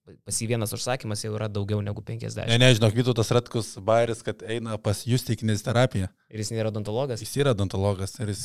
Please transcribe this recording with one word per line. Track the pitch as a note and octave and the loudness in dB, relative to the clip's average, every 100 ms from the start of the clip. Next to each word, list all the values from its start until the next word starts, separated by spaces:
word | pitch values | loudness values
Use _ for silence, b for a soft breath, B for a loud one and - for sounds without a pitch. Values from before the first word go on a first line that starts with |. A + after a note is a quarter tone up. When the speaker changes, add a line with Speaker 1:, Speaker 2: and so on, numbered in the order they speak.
| - - - | -20 -20 -8
Speaker 1:
pas | |
jį | - A2+ | -4 -2
vienas | A#2+ G2+ | -2 -2
užsakymas | F#2+ B2 B2+ A2 G#2 | -4 -4 -4 -4 -6
jau | A2 G#2+ | -6 -6
yra | A2 | -4
daugiau | G2+ G2+ G#2 G2+ | -4 -2 -2 -2
negu | G#2 | -6
penkiasdešimt. | - A2+ A2 A2 - | -8 -10 -8 -6 0
Speaker 2:
Ne, | A#2 | 6
ne, | B2+ | 8
žinok, | A2+ A2 A#2 | 8 6 4
Vytautas | B2 A#2 G#2+ | 2 2 2
Ratkus | A#2+ A#2+ A#2+ G#2+ - G2 | 2 2 -4 -6 -6 2
bajeris, | A2+ A#2 A2+ - | 4 2 -2 -6
kad | G#2 G2+ | -8 -6
eina | A#2 A2+ G#2+ | -6 -4 -4
pas | A2 G2+ A2 | -2 -2 0
Justį | B2 - A2 | -2 0 -2
į | |
kineziterapiją. | A2 G#2 - A#2 B2+ G2+ F#2 _ _ | 0 -2 0 2 2 2 -4 _ _
Speaker 1:
Ir | G#2+ | -8
jis | G#2+ | -6
nėra | A2+ A2 | -2 -2
odontologas? | G#2+ G#2 A2 C#3 A2 | -2 -4 -2 -2 -4
Speaker 2:
Jis | A2 C3 | -4 0
yra | C#3 | 2
odontologas | G2+ F#2+ F#2+ G2+ F#2 F#2+ - | 2 0 0 0 0 -4 -6
ir | G#2 | -6
jis | F#2+ | -6